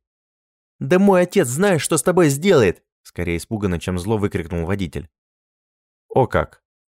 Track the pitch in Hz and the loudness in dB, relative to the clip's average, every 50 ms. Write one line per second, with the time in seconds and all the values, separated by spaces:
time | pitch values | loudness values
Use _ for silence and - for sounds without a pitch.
0 | _ _ _ _ _ _ _ _ _ _ _ _ _ _ _ - 139 135 180 185 | _ _ _ _ _ _ _ _ _ _ _ _ _ _ _ -12 -2 0 2 4
1 | 202 202 185 180 180 180 - 196 160 120 123 156 202 208 180 143 - - 170 151 | 4 4 4 4 2 2 2 0 0 0 0 0 0 0 0 0 -2 -2 -2 0
2 | - 185 170 180 170 147 135 143 170 202 175 139 110 87 - - _ _ _ _ | 0 0 2 2 2 2 2 0 2 2 4 4 4 2 0 -2 _ _ _ _
3 | _ - - - 87 87 85 82 - - 113 104 104 92 90 82 - 95 92 90 | _ -14 -10 -8 -6 -4 -6 -6 -6 -8 -6 -4 -4 -4 -4 -4 -4 -6 -6 -4
4 | 85 107 113 104 101 98 - 90 78 78 90 85 82 85 101 98 92 76 - 71 | -4 -4 -2 -2 -2 -4 -4 -6 -6 -6 -6 -6 -4 -4 -4 -4 -6 -6 -8 -10
5 | 80 - _ _ _ _ _ _ _ _ _ _ _ _ _ _ _ _ _ _ | -14 -14 _ _ _ _ _ _ _ _ _ _ _ _ _ _ _ _ _ _
6 | _ _ - 131 123 - - 82 76 - _ _ _ _ _ _ _ | _ _ -2 0 0 0 0 -2 -2 -4 _ _ _ _ _ _ _